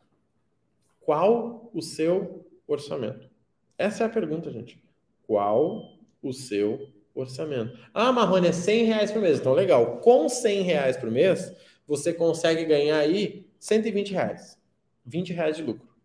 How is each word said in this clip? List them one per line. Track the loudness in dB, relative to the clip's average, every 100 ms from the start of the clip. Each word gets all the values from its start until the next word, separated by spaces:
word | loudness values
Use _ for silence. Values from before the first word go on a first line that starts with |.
| _ _ _ _ _ _ _ _ _ _
Qual | -2 2 2 2 -2 -12 -12
o | -12
seu | -10 -2 0 0 -4 -12 -20 _ -6
orçamento? | -6 -6 -8 -8 -10 -18 _ _ _ _ -4
Essa | -4 -2
é | -4
a |
pergunta, | -2 -4 -6 -8
gente. | -12 -14 -20 _ _ _ _ -2
Qual | 0 2 2 2 -2 -12 -20 _ _
o | -10
seu | -10 -6 -2 -2 -2 -10 _ _ -10
orçamento? | -10 -8 -6 -6 -6 -10 -8
"Ah, | 0 2
Marrone, | 2 4 4 4
é |
cem | 2 0 2
reais | 2 2 0
por | 2
mês." | 2 2
Então, | 2
legal. | 2 4 4 4 4
Com | 6 6 4
cem | 0 0 0
reais | 0 2 0 -2
por | -2
mês, | 2 4 2 -4 -16 -20 _
você | -8 -4 -2
consegue | 0 0 2 0 0
ganhar | 2 2 4 2
aí | 2 0 -2 -6 -20 _
cento | 0 0 2
e |
vinte | -2 -2
reais. | -4 -4 -6 -16 -20 _ _ _ _
Vinte | -10 -8 -6
reais | -4 -4 -4
de |
lucro. | -6 -8 -14 _